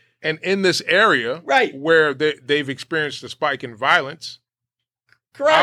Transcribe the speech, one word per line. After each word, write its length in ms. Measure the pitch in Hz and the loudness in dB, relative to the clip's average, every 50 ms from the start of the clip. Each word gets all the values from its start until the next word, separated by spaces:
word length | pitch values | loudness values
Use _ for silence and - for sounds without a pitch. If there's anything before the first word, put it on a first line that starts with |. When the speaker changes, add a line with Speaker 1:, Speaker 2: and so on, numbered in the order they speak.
| _ _ _ _ | _ _ _ _
Speaker 1:
And 180 | - 156 160 156 - | -6 -6 -6 -6 -4
in 200 | 180 196 196 190 | -4 -2 0 0
this 200 | 180 160 - - | 0 0 0 -2
area 560 | - 165 190 220 208 160 127 113 117 135 165 - | 0 2 2 4 4 2 2 0 -4 -6 -6 -4
Speaker 2:
Right. 300 | - 277 262 240 - - | 0 2 2 2 0 -4
Speaker 1:
where 380 | 135 143 160 165 160 156 147 135 | -6 0 2 4 4 4 2 0
they, 200 | 127 151 151 139 - 127 | 0 -2 -2 -2 -4 _
they've 260 | 120 143 147 143 135 | -2 -2 -2 -2 -4
experienced 540 | 131 - - - 170 156 151 143 131 - - | -8 -10 -8 -6 -4 -4 -4 -4 -8 -10 -14
a 60 | 113 | -16
spike 340 | - - 156 147 139 131 - | -8 -4 -4 -4 -2 -4 -8
in 140 | 123 113 | -12 -8
violence. 600 | 104 131 143 170 175 139 135 160 - - - - - _ _ _ _ _ _ _ _ _ _ _ _ _ _ _ _ _ _ _ | -4 0 2 2 2 2 -2 -10 -14 -18 -20 -20 -20 _ _ _ _ _ _ _ _ _ _ _ _ _ _ _ _ _ _ _
Speaker 2:
Correct. 240 | - 277 302 311 311 | -2 2 4 4 4